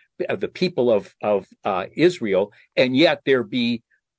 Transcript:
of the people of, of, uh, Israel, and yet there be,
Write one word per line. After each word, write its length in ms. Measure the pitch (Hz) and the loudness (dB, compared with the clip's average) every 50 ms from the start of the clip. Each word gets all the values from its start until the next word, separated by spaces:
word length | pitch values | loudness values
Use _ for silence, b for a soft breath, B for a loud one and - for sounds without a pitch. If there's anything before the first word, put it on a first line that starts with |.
| b b b - 180 - | b b b -10 -8 -6
of 120 | - 95 | -6 -6
the 80 | 101 - | -6 -8
people 420 | - - 185 180 180 - 120 120 | -6 -4 -4 -4 -2 0 0 2
of, 240 | 113 101 95 - - _ - | 2 0 -2 -4 -12 _ -2
of, 240 | 107 104 98 95 - _ _ - | -2 -2 -2 -2 -6 _ _ -6
uh, 220 | 113 98 90 - - - | -4 -4 -4 -4 -6 -2
Israel, 560 | 123 151 180 180 - 117 104 95 90 101 104 b b b b b | 0 2 2 2 0 -4 -2 0 0 0 -2 b b b b b
and 220 | 135 135 127 131 | 0 0 2 2
yet 240 | 131 165 165 151 - - | 4 4 2 2 0 0
there 200 | 135 135 127 113 | 0 0 0 0
be, 400 | 101 120 127 120 117 120 113 - _ _ _ _ _ _ | -2 -4 -2 -2 -2 -2 -4 -8 _ _ _ _ _ _